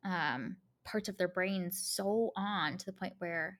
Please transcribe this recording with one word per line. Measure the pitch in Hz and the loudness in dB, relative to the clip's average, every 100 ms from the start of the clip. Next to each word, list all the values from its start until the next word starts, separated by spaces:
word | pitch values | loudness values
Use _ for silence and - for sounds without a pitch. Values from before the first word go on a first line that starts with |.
| 196 | -2
um, | 180 151 127 - 185 _ _ - | 2 2 2 -2 -6 _ _ -4
parts | 214 214 | -2 -2
of | 196 | 0
their | 180 | 0
brains | 185 190 190 175 180 | 2 2 2 -2 -2
so | - - 196 220 226 - | -2 0 2 4 2 0
on | 202 202 156 185 | 0 2 0 0
to | 196 | -6
the | |
point | 190 185 - | -6 -8 -4
where | 175 165 160 190 | -2 -2 -2 -6